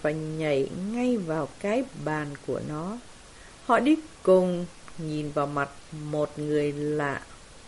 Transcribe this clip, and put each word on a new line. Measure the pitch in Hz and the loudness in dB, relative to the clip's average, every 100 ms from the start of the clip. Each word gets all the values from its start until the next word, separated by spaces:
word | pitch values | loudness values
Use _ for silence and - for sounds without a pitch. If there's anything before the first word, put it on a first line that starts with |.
và | 151 | -2
nhảy | 156 156 156 156 139 135 180 196 | -2 -4 -2 2 2 2 -2 -4
ngay | 240 247 233 | 0 2 2
vào | 165 156 139 - | 0 -2 -2 -4
cái | 202 240 254 151 | -2 0 -2 -6
bàn | 147 151 147 143 - | -4 -2 -4 -8 -4
của | 127 139 | -4 -2
nó. | 151 175 240 - - - - - - - | -6 -6 -8 -12 -20 -20 -20 -20 -12 4
Họ | 226 | 4
đi | 254 311 - - | 6 4 2 0
cùng, | - 185 180 175 180 - - - | 6 8 8 0 -4 -10 -14 -8
nhìn | 156 151 151 | -4 -4 -2
vào | 147 143 | 0 0
mặt | 143 139 - - | 0 -2 -6 -14
một | 156 151 151 147 - | -10 -4 0 -2 -2
người | 151 151 147 | 0 2 2
lạ | 143 147 151 143 135 - - - - | 0 -2 0 0 -2 -8 -18 -18 -20